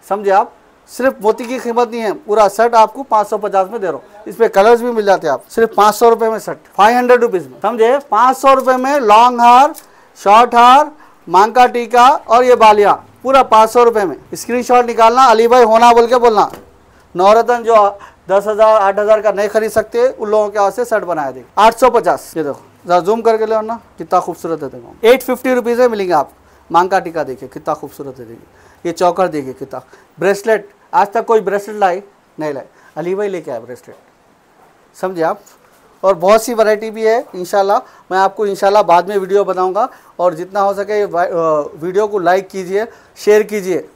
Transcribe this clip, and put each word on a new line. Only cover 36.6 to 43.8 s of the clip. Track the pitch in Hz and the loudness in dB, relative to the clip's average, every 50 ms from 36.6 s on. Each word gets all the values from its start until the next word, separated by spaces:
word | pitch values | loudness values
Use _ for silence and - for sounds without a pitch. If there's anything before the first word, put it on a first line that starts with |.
| 220 208 214 208 220 220 | 0 0 0 -2 -4 -12
भी | 208 226 | -10 -4
है। | 220 220 226 240 294 - - | -2 0 0 0 -4 -6 -12
इंशाल्लाह | 185 180 175 - 202 196 196 202 - - - _ _ _ _ | -14 -10 -4 -2 -2 0 0 -2 -2 -4 -8 _ _ _ _
मैं | 180 190 | -2 0
आपको | 190 190 190 - 214 | 0 -2 -2 -4 -6
इंशाल्लाह | 202 196 - 202 196 202 214 | -6 -4 -2 0 2 2 2
बाद | 202 175 170 175 180 185 | 2 4 2 2 2 -2
में | 214 202 | -6 -6
video | 190 185 196 202 196 | -6 -2 -2 -2 0
बताऊंगा। | 180 185 180 185 185 180 202 226 - - - _ _ _ - | 0 -2 -4 -4 -4 -2 -4 -4 -6 -8 -18 _ _ _ -2
और | 175 180 170 | -2 -2 -2
जितना | 151 180 185 196 208 | -4 -12 -8 -4 -2
हो | 196 202 202 | -2 -2 -2
सके | 190 202 196 214 208 208 | -4 -6 -4 -4 -4 -4
वा-, | 185 160 170 175 196 | -4 -2 -4 -4 -2
अ, | 196 170 165 160 156 151 147 151 - 156 | -2 -4 -2 -2 -2 -2 -4 -8 -12 -12
video | 147 180 180 196 220 | -12 -6 -4 -2 -4
को | 214 208 202 | -2 -4 -4
like | 170 170 180 196 190 190 | -2 0 0 -2 -2 -6
कीजिए, | - 190 185 175 190 202 220 233 - _ _ _ _ | -12 -12 -10 -6 -6 -6 -6 -6 -12 _ _ _ _
share | - - 208 208 214 | -6 0 2 2 2
कीजिए | 208 196 208 214 185 185 180 143 | 2 -2 -6 -8 -6 -4 -6 -6